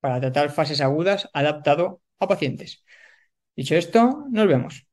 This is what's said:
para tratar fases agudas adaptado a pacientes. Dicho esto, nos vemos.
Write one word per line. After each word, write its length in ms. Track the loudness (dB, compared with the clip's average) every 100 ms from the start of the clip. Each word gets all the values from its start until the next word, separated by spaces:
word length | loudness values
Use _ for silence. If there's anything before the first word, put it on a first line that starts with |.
para 180 | -2 -2
tratar 320 | -2 0 0
fases 300 | 0 -2 0
agudas 480 | 0 2 0 -2 -4
adaptado 680 | -2 -2 0 0 2 0 -4 _ _
a 80 | -2
pacientes. 560 | 0 -2 -6 -12 -20 _ -20 -20 _ _ _ _ -10
Dicho 200 | 0 0
esto, 500 | 2 4 4 2 -4
nos 180 | 0 4
vemos. 400 | 4 0 -12 _